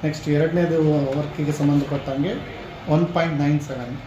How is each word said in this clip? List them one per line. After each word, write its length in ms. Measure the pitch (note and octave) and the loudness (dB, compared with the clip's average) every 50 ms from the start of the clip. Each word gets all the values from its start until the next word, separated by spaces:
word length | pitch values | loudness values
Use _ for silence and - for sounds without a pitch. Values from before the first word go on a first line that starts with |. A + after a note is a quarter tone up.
| - | -2
ನೆಕ್ಸ್ಟ್ 260 | D#3 D3+ - - D3+ | -4 -4 -4 -2 0
ಎರಡನೇದು 760 | D3 D3 D#3+ D#3+ E3 F3 E3+ D#3+ D#3+ D#3+ D#3 D3+ D3+ D3 C#3 C3+ C3+ D3 | 2 2 2 2 2 2 2 2 2 2 4 4 4 2 2 0 0 -2
ವರ್ಕಿಗೆ 340 | D3 D3 - - D3+ D3 | -2 -4 -4 -4 -2 -2
ಸಂಬಂಧಪಟ್ಟಂಗೆ 800 | D3 - D3 C#3+ C#3+ C#3+ C#3 C3 C#3+ C#3 - - C3+ C3+ D3 F3+ A3+ C#4+ - - - - - - - - - - | 0 2 2 4 4 4 2 2 -4 -4 -4 -4 -2 -2 0 -2 -2 -4 -8 -10 -12 -12 -12 -14 -14 -12 -2 0
ಒನ್ 240 | D3+ D#3+ E3+ E3+ E3+ | 2 2 2 2 2
ಪಾಯಿಂಟ್ 260 | E3+ E3 E3+ D#3 C#3+ | 0 0 0 0 0
ನೈನ್ 200 | D3 C#3+ D3+ D3 | 2 2 2 2
ಸೆವೆನ್ 380 | C#3+ - C3+ B2+ B2 A#2+ B2 - - | 0 -4 -8 -8 -8 -8 -10 -10 -10